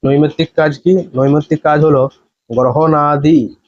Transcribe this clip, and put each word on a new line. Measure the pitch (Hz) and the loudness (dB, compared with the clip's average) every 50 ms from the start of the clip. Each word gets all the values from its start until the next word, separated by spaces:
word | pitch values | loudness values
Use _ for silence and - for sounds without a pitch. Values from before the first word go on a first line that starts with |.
| - | -2
নৈমিত্তিক | 131 139 143 147 151 147 - 160 - _ | 0 0 2 0 0 -2 -4 -8 -6 _
কাজ | - 156 156 143 135 | -2 -2 -2 -2 -4
কি? | _ 175 185 190 - - - | _ 0 0 0 -2 -4 -4
নৈমিত্তিক | 127 135 139 143 151 147 _ 160 151 _ | -2 0 0 0 0 0 _ -6 -4 _
কাজ | 151 151 147 156 | -2 0 2 2
হলো | 160 151 135 131 139 _ _ _ _ _ _ _ _ | 2 2 2 0 -2 _ _ _ _ _ _ _ _
গ্রহণাদি | 117 117 127 127 120 147 156 160 156 151 147 147 147 143 143 151 160 147 120 101 - _ _ | -4 -2 -2 0 0 0 0 0 0 0 0 0 -2 0 0 2 2 2 0 -2 -8 _ _